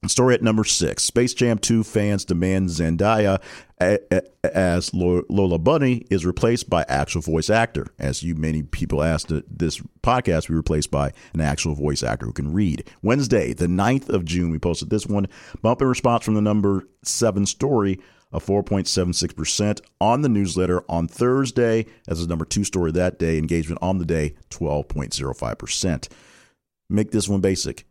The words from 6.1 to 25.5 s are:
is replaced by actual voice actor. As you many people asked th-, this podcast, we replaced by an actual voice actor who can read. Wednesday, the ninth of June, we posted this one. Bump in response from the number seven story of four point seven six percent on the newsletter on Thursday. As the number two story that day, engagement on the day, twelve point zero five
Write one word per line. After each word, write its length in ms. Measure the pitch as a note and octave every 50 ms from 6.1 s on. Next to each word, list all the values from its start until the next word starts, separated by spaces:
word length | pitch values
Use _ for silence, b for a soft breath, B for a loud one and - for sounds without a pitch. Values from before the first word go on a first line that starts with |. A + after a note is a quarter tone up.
is 140 | G2 F#2+ D#2
replaced 460 | F2+ F2+ - - A2+ A#2+ - - -
by 140 | - E2+ C#2+
actual 360 | - B1+ C2+ C#2+ - - F2
voice 280 | D#2+ - D#2+ E2 D#2 -
actor. 380 | G#2 A2+ A#2 A#2 - D2+ - - _ -
As 240 | - C#2 C2 -
you 140 | - E2+ E2+
many 260 | D#2 D#2 D#2+ D#2 D#2
people 400 | D2 C#2 - - F2 D#2+ - C#2+
asked 280 | D2+ E2 D#2+ D2+ - -
th-, 120 | E2 D2 - -
this 300 | - - F2 D#2+ - - - - _ _
podcast, 460 | - A2+ B2 B2+ - - E2+ D#2+ E2 -
we 60 | D#2+
replaced 380 | E2 D#2 - E2 D#2 D2 -
by 200 | - C#2 C#2+ C#2+ B B B B
an 80 | B E2
actual 340 | D#2 D2 C#2+ - - E2 D2+
voice 300 | D2 C#2+ D2 D2 - -
actor 220 | A#1 G#1 B1 A#1+
who 60 | A1
can 200 | A1+ - C2+ D2
read. 360 | D#2 G2 G#2+ F2+ D2+ - B B B B
Wednesday, 500 | - G#2+ B2 C#3+ C#3 A2+ - G#2+ E2 A#1+
the 140 | A#1+ - F2
ninth 420 | F2 F2 F#2 G2 A2+ C3 C3+ - -
of 160 | - G2 F2
June, 260 | D2+ E2 F2+ F2 E2+
we 100 | D#2+ D#2+
posted 300 | - F2 E2 - - -
this 160 | G#2 G#2+ G2
one. 200 | - G#2 G2+ G2 F#2+ B B B B B B
Bump 180 | - A2 A#2+ -
in 80 | C3+ C3
response 360 | B2+ - - B2+ A#2+ A#2 -
from 100 | - G#2+
the 80 | G#2+
number 440 | G#2 G#2 G#2 G#2+ G2+ G2+ G2 F#2+ - - _ _
seven 420 | _ - - - A#2+ A2+ F#2+ G2+ G2+
story 540 | F#2+ - _ C3+ C#3 D3 A#2 G2+ G2 F#2+ F2+ B B B B B B
of 140 | - D#2+ -
four 180 | - G2 G2+
point 240 | G2 - G#2 G2 F#2
seven 260 | - - F#2+ F#2 F2
six 220 | E2+ - F2+ E2+ -
percent 460 | - D#2 - - - G#2 G#2 G#2 - - _ _ _
on 220 | F#2 G#2+ A#2 C#3
the 60 | D3 C#3
newsletter 560 | A2+ G2+ G2+ F#2 D#2 F2+ F#2 F2 F2+ F2+ - -
on 200 | - E2+ E2+ E2
Thursday. 760 | - - A#2+ B2 B2+ C3+ C#3 B2 - - A#2+ A#2 A2 A2+ A2 B B B B
As 140 | - E2+ D#2+
the 80 | E2+ E2
number 160 | E2+ D#2+ D#2+
two 180 | - - G#2
story 300 | G#2 - - F#2 F2 D#2+
that 260 | D#2 F2 F2+ F#2 E2 -
day, 200 | F2 E2 E2 D#2
engagement 420 | D2+ D#2 E2+ E2+ D#2+ D2+ E2+ -
on 160 | - F2+ F#2+ F#2+
the 80 | F2
day, 300 | D#2+ E2+ D#2+ D2+ D2 - - - _
twelve 360 | - - E2+ D2+ C#2+ D2 C#2+
point 280 | - - D2 C#2 A#1 -
zero 200 | - C2+ C2+ B1
five 240 | - - A#1